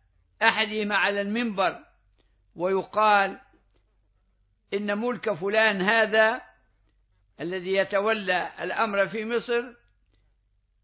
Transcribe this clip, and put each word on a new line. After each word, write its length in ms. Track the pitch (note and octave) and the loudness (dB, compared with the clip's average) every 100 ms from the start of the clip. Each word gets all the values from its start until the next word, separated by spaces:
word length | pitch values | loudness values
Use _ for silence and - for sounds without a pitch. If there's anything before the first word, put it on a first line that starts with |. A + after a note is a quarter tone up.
| _ _ _ _ | _ _ _ _
أحدهما 540 | A3+ G3+ A3 G#3+ G#3 G3+ | 2 2 -2 -2 -2 0
على 260 | F#3 G3+ | 0 0
المنبر 640 | G3+ A3 A#3+ F#3+ F#3 D#3 - _ _ _ _ _ _ - | -2 -2 -2 0 -2 -2 -16 _ _ _ _ _ _ -4
ويقال 840 | F3+ F#3+ E3+ - G#3+ G#3 G3 G3 _ _ _ _ _ _ _ _ _ _ _ _ _ | 0 0 -2 2 4 4 2 -4 _ _ _ _ _ _ _ _ _ _ _ _ _
إن 240 | G3 G#3 G#3 | -6 -4 -2
ملك 360 | A#3+ A3 A3 | -2 -4 -4
فلان 480 | F3 F#3+ G#3+ A3 G3 | -4 0 2 2 2
هذا 600 | F#3 A3+ A3 G#3+ A3 B3 - _ _ _ _ _ _ _ _ _ | 2 2 2 4 4 2 -10 _ _ _ _ _ _ _ _ _
الذي 340 | D#3+ F#3 F3+ | -8 -6 -2
يتولى 800 | F#3+ F#3+ G3+ G#3 A3 F#3+ F3+ E3+ - | 0 2 0 0 -2 0 -2 -2 -8
الأمر 480 | F3 - A3 G3+ F#3+ | -6 -2 0 2 0
في 180 | G3+ A3 | -2 -4
مصر 380 | A#3 - A#3+ B3 A#3 _ _ _ _ _ _ _ _ _ _ | -4 0 -2 -2 -14 _ _ _ _ _ _ _ _ _ _